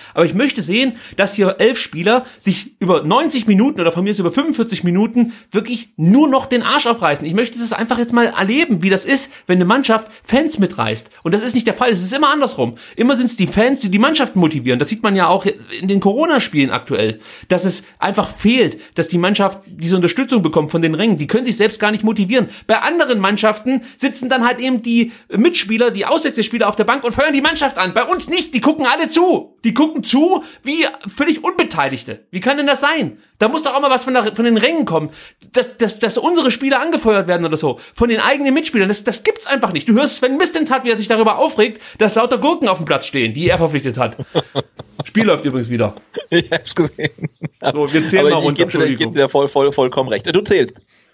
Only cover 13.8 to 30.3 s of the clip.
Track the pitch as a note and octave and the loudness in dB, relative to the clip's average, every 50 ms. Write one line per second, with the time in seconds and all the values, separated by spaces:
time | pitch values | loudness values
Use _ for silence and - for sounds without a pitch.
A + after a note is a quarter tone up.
13.8 | - F#3+ F3+ G#3 A#3 D4+ D#4 C#4+ C4 - - F#3+ F3 D3+ D#3 C#3 A#2 B2+ B2 B2 | -2 0 0 2 2 2 2 0 0 0 2 2 2 2 0 0 -2 0 0 0
14.8 | D3 - A3+ A3 - G#3+ G3 F#3+ F3+ E3 F3+ F#3+ F#3 F#3+ - - A2 G2 - - | 0 -2 -2 -2 -2 0 2 2 2 2 2 2 0 -2 -4 -4 -8 -16 -12 -6
15.8 | F3+ F#3+ G3 G3 - G3 G3+ C4 D#4+ F4 D4+ B3 - - - D3 C3+ C3 - B2 | -2 0 0 2 2 2 2 2 2 2 2 0 0 0 0 0 0 0 0 -4
16.8 | - - C3+ A2 G#2+ A2 A2 - - - - - - - F#3 F3 F3+ F#3+ E3 - | -4 -4 -2 0 0 -2 -2 -6 -12 -20 -20 -20 -4 -2 0 0 0 0 -2 -4
17.8 | - - - _ - F#3+ G3 - - - - - - G#3 A#3+ B3+ G#3+ C#3+ - - | -6 -12 -8 _ -6 -2 -2 -2 -2 -4 -6 -2 0 2 4 4 2 0 0 -6
18.8 | - - _ - D#3+ - F3+ E3+ F3 F#3+ G#3 - G3+ F#3+ F#3+ - - - - - | -14 -8 _ -6 -4 -2 -2 0 0 0 2 0 0 0 -2 -6 -12 -20 -12 -6
19.8 | E3 E3+ F#3 F#3 F3 E3+ - - C4+ C4 C4 A3+ E3+ D3+ - E3 D3+ D3+ - E3 | -2 0 0 2 2 0 0 -2 -2 0 0 0 0 2 2 0 0 0 0 0
20.8 | E3 D#3+ D#3+ D#3+ G#3 A#3 G3 C#3+ D3 - - A#3+ B3+ B3+ G3 - G#3 G#3+ - - | 0 0 0 0 0 0 0 0 0 0 -2 0 0 0 0 0 0 0 0 0
21.8 | G#3+ G#3 G#3+ G#3 G#3+ A3 A3 A3 G3 F3+ A#3+ B3+ G#3 - - - - - A3+ - | -2 -2 0 0 0 0 0 0 0 0 2 0 0 0 -4 -8 -4 -2 0 0
22.8 | - D4 E4 E4+ D#4 B3+ A#3+ G#3 F#3+ G3 G#3+ G#3 A3 A3 G#3+ G#3+ - B3+ C4+ C4 | 0 0 0 0 0 0 0 0 2 0 0 2 2 0 0 0 -2 -4 -4 -4
23.8 | - - - - - C4+ - - - B3 C4 B3 A#3 A#3+ B3+ A#3+ B3 C4 B3+ A3+ | -4 -8 -8 -4 -4 -4 -2 -4 -2 -2 0 0 2 0 0 0 -2 -2 -2 -2
24.8 | A#3 A#3 A#3 A#3 A3+ A#3 - - - - - F#3+ A#3 F4 E4+ - G3 G3 A3 A3 | -2 0 2 2 2 0 -2 -10 -14 -4 0 2 2 2 2 0 -2 -2 0 2
25.8 | B3 A#3+ F#3+ G3+ - - C#4+ E4 D#4+ C#4 A3 A#3 G#3 - A#3 A#3 A3+ G3+ G#3 - | 2 2 0 0 -2 -2 0 0 0 -2 -2 -2 -4 -2 -2 0 0 0 0 0
26.8 | G#3 - B3 C#4 A#3 A#3+ - - C#4+ D#4 C#4+ C4+ C4+ D#4 E4 D#4 D4 C4 - - | 0 0 0 0 -2 -4 -2 0 0 0 2 0 0 0 0 0 -2 -2 -2 -2
27.8 | F#3 F3+ - B3+ A#3+ C4+ F#4 F4+ - - E4 F#4 E4 - - A#3 - C#4+ D4+ D#4 | -4 -2 0 -2 -2 0 -2 -4 -4 -4 -4 -4 -4 -4 -4 0 0 0 0 2
28.8 | C4+ A#3+ C4+ D#4 D#4+ D#4 - E4 F4 F#4 D4 - - - _ _ - A3+ - - | 0 0 0 0 0 0 2 2 2 2 2 0 -2 -8 _ _ -4 -2 2 2
29.8 | D4+ D#4 - C4+ - - - C4+ D#4 F4+ | 0 0 0 -4 -2 0 2 2 4 4